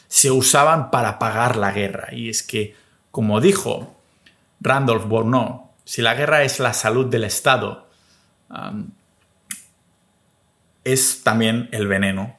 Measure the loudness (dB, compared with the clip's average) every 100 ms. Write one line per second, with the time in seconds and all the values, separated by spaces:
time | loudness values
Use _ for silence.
0 | _ 2 4 4 4 4 4 2 0 0
1 | 0 -2 -4 0 0 0 -2 -2 -4 -6
2 | -12 -10 -6 -6 -4 -6 -6 -10 _ _
3 | _ -4 0 4 4 2 -2 -6 -8 -20
4 | _ _ _ _ _ _ -2 0 2 0
5 | 0 0 0 0 -2 -8 -16 _ -12 -2
6 | -2 0 2 2 2 0 -2 0 0 0
7 | 0 -2 -2 -2 2 2 0 -8 -18 _
8 | _ _ _ _ _ -14 -12 -12 -12 -16
9 | _ _ _ _ _ -14 -14 _ _ _
10 | _ _ _ _ _ _ _ _ -2 2
11 | 2 0 0 2 2 0 -4 -4 -2 0
12 | 0 -2 -6